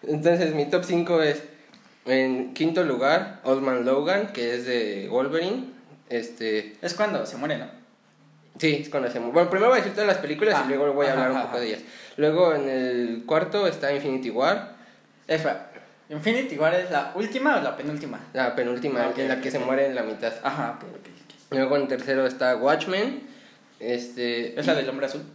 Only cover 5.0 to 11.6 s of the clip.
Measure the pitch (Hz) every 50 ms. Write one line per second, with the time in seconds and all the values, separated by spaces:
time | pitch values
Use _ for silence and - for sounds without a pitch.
5 | 98 98 101 123 131 135 147 165 170 185 220 262 254 - - - - - - -
6 | _ - 123 117 110 113 - - 113 110 107 107 104 107 - - - 175 175 -
7 | 208 208 175 135 110 - - 120 135 151 147 117 - - - - - _ _ _
8 | _ _ _ _ _ - _ _ _ _ _ - - 160 147 143 151 - - 143
9 | 131 120 - 127 117 120 131 165 175 175 185 190 208 240 262 240 185 202 196 208
10 | 214 202 185 - - 143 151 151 208 214 190 143 131 131 135 135 143 147 139 139
11 | 143 139 135 131 131 131 131 131 120 - 117 123